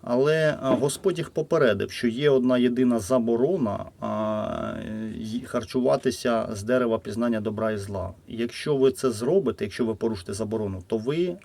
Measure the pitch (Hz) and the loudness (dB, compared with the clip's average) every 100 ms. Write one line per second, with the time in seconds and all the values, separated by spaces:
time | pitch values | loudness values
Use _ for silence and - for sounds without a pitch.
0 | - 123 143 160 156 - 135 127 139 - | 0 2 4 4 2 0 0 2 0 0
1 | 196 165 151 - 151 165 127 101 101 - | -2 -2 -4 -4 0 4 4 4 -2 -2
2 | 120 117 147 135 123 123 120 123 127 120 | -2 2 4 4 4 4 4 4 2 2
3 | 104 131 113 117 135 185 113 101 - - | 2 0 2 2 2 2 0 -2 -8 -8
4 | 107 107 107 107 - - 110 - - 110 | -6 -2 -2 -2 -4 -4 -6 -6 -8 -8
5 | 110 110 110 117 - 123 110 131 127 135 | -8 -8 -6 -6 -4 -6 -2 0 2 2
6 | 131 117 123 113 107 107 104 127 120 110 | 0 0 0 0 -2 -6 0 2 2 0
7 | 104 104 120 110 107 104 110 107 98 98 | -2 -2 0 0 -2 -2 -2 -2 -6 -6
8 | 92 - - 110 120 - 151 143 131 131 | -8 -10 -12 -6 -4 -4 -2 4 4 4
9 | 135 107 123 190 135 104 107 - 113 107 | -2 0 2 2 2 -4 -6 -2 -2 0
10 | 113 101 - 101 107 110 104 92 - 113 | -2 -4 -8 -6 -4 -2 -4 -6 -4 -4
11 | 113 160 180 175 | -2 -2 -2 -4